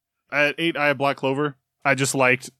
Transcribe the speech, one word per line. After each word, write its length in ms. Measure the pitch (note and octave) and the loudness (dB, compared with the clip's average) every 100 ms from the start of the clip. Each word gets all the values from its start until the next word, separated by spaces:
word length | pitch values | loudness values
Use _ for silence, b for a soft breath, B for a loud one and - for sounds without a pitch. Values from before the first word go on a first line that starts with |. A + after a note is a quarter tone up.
| _ _ - | _ _ -8
At 260 | C#3 D3 E3 | -2 -2 0
eight, 180 | E3+ D3 | -4 0
I 120 | D3 | 0
have 100 | B2+ | 0
Black 180 | C#3 C3 | -2 -2
Clover. 400 | C3+ C3+ D3 - _ _ C#3 | -2 -2 -4 -6 _ _ -2
I 80 | |
just 200 | C3 C3+ | 0 0
liked 360 | C#3 B2+ B2+ - - | 2 2 2 -4 -18